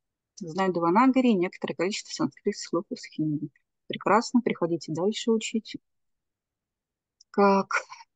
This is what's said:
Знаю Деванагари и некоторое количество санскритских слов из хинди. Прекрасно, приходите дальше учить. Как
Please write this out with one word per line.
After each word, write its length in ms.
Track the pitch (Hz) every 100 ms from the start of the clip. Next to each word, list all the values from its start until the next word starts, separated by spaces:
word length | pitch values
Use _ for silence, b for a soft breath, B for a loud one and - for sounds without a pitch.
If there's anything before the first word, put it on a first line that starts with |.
| _ _ _ -
Знаю 360 | 170 170 190
Деванагари 560 | 175 170 196 262 254 247
и 60 | 196
некоторое 400 | 180 - - 151
количество 360 | 175 208 -
санскритских 540 | - 143 - 202 - -
слов 160 | 165 -
из 140 | 254 -
хинди. 440 | - 156 151 - _ _ _ -
Прекрасно, 540 | 214 - 302 - 247
приходите 500 | - - 170 165 -
дальше 380 | 160 196 220 -
учить. 460 | 226 - 226 - - _ _ _ _ _ _ _ _ _ _ _ _ _ _ _
Как 480 | - 202 196 190 - B B -